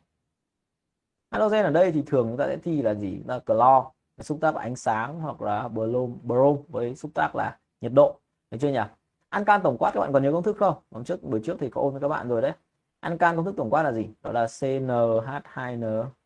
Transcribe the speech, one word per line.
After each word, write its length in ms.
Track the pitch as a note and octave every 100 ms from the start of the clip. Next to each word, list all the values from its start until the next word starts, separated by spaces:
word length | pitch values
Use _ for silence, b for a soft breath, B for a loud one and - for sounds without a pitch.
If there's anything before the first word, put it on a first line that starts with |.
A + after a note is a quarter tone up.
| _ _ _ _ _ _ _ _ _ _ _ _ _
Halogen 320 | G#3 G#3+ G#3+
ở 80 | F#3
đây 200 | D#3 F3+
thì 120 | D#3 C3+
thường 220 | C#3 A2+
chúng 80 | A#2+
ta 100 | C#3
sẽ 100 | C#3+
thi 240 | F3 D3+
là 120 | A2+
gì? 260 | G#2 G2+ F#2 A2
Là 140 | B2
clo, 520 | - A2 B2 C3+ B2+ _ _ -
xúc 180 | - D3+
tác 140 | D#3+ D3+
ánh 200 | A#2 B2+
sáng 440 | - A2 A#2+ E3
hoặc 220 | D#3 G2+
là 260 | G#2 G#2 B2
brom, 500 | A2 A2 B2 B2+ B2
brom 340 | A#2+ A#2+ C#3 C#3+ -
với 280 | A2+ A#2+ C3+
xúc 160 | D3
tác 220 | D#3 D3+ A#2
là 220 | A2 - _ -
nhiệt 100 | A#2+ C3
độ, 240 | C#3+ - _ _ -
được 60 | A2+
chưa 80 | C#3+
nhỉ? 100 | C3 G2+ _ _ _ _
Ancan 320 | G3 G#3 G#3
tổng 140 | E3+ B2
quát 120 | F3+
các 60 | G3
bạn 140 | D#3
còn 100 | C#3
nhớ 80 | C#3
công 120 | E3
thức 140 | F3+ G#3
không? 160 | G3 D#3 _
Hôm 120 | A2+
trước, 200 | C3 F3+
buổi 180 | C#3 A2
trước 140 | A2+ F3
thì 100 | C3+
có 120 | -
ôn 120 | C#3
với 80 | C3+
các 60 | C#3+
bạn 220 | D3+ A#2+
rồi 120 | A#2
đấy. 100 | C3+ D#3+ _ _ _ _
Ancan 360 | E3 E3+ F3 E3
công 100 | F3
thức 80 | G3
tổng 120 | A#2+
quát 140 | C#3+
là 80 | D3+
gì? 180 | A2+ G#2 -
Đó 80 | -
là 160 | A#2 A#2
C 160 | -
N 240 | C3+ C3+ C3 A#2+ A#2 A2+ A#2
H 60 | C#3+
hai 340 | - - B2+ A#2+
N 60 | A2+ G#2+ B2 -